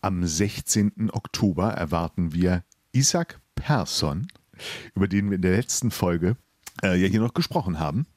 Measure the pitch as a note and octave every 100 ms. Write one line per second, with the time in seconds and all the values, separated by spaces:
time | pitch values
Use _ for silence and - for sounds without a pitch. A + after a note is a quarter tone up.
0 | G2 F#2 F2 D#2 G2+ - - A2 G2+ -
1 | A2 - - - G#2 E2 G2+ G#2+ E2 E2
2 | E2 - E2+ D#2+ F2+ F2+ - _ _ B2+
3 | C3+ F3 E3+ - _ - - C#3+ E2 -
4 | D#2 D2 A#2+ - _ - - - - -
5 | F#2+ G2 G2+ G2 F#2 F#2+ B2+ - A#2+ -
6 | F#2 E2+ F2 B2 _ _ - - G2+ F2+
7 | F#2+ G#2+ A#2 - E3+ F3+ F#2+ D#2+ D#2 E2+
8 | D#3